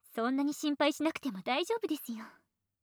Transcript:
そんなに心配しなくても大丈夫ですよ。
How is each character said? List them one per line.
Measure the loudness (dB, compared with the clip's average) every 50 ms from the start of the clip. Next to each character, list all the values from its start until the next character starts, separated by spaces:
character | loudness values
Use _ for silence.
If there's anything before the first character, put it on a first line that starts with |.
| _ -8 -4
そ | -2 0 2
ん | 2
な | 2 2
に | 2 0
心 | 0 0 0 2
配 | 4 4 4 4
し | 2 0
な | 0
く | 0 -2
て | -4 -6
も | -6 -4
大 | -2 -2 0 0 0
丈 | 0 -2
夫 | -2 -2
で | -2 -4
す | -4 -4 -8 -10
よ。 | -10 -12 -14 -18 -20 _ _ _ _ _ _ _ _